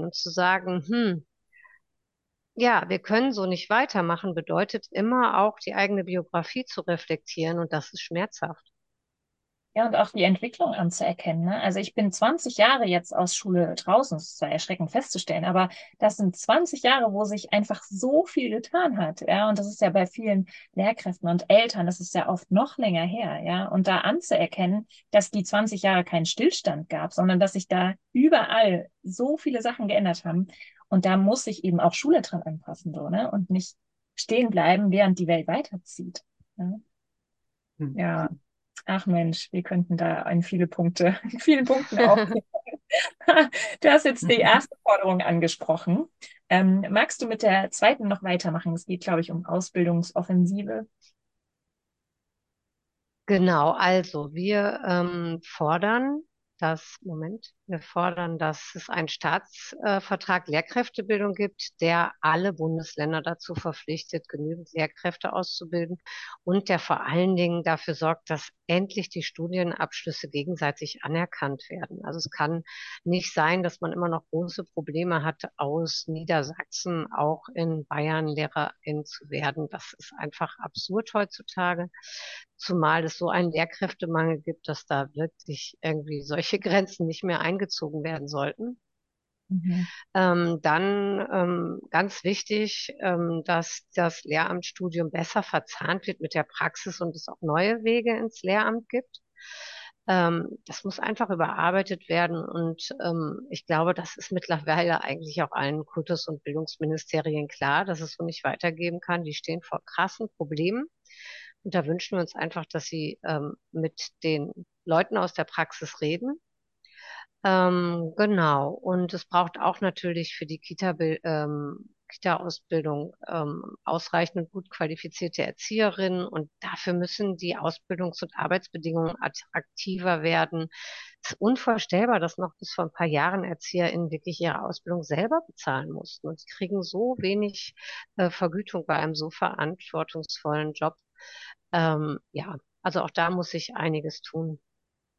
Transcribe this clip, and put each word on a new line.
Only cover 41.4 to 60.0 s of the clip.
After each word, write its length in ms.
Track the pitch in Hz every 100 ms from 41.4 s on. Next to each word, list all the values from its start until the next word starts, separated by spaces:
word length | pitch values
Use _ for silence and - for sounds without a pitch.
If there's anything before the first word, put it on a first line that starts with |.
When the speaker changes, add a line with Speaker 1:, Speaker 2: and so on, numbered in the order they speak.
Speaker 2:
vielen 240 | - 285
Punkten 340 | 254 262 285 208
auch. 200 | 233 214
Speaker 1:
<laughs> 120 | 202 220 - 659 - - _ 659 - - - 320 285 - - -
Speaker 2:
Du 80 | 302
hast 160 | 294
jetzt 260 | 302 247 170
die 80 | 240
erste 380 | - 220 - -
Forderung 380 | - 196 190 180
angesprochen. 840 | - 170 165 - - 160 - 190 330 _ - - -
Ähm, 380 | 180 190 190 196
magst 300 | 196 285 -
du 60 | 233
mit 160 | 220
der 300 | 220 190 190
zweiten 340 | - 208 277 208
noch 160 | 196
weitermachen? 520 | 190 180 180 165 170
Es 120 | 165 -
geht, 160 | 180
glaub 160 | - 165
ich, 140 | 170
um 120 | 165
Ausbildungsoffensive. 1400 | 175 175 185 180 170 170 175 - 180 180 175 196 202 220 220 _ _ _ _ _ _ _ _ _ _ _ _ _ _ _ _ _ _ _ _ _ _ _ -
Speaker 1:
Genau, 460 | 196 185 165 147
also 600 | 170 185 185 180 151 147
wir, 480 | 156 190 208 202 - -
ähm, 540 | 175 175 175 170 165
fordern, 800 | - - 151 170 202 233 269 294 330 _ _ _
dass, 380 | 160 160 - -
Moment, 500 | 196 156 160 220 - _ -
wir 140 | 170
fordern, 580 | - - 180 175 170 165
dass 320 | 156 151 -
es 140 | 180 -
einen 200 | - 160
Staatsvertrag 1400 | - 160 180 - - - - 214 196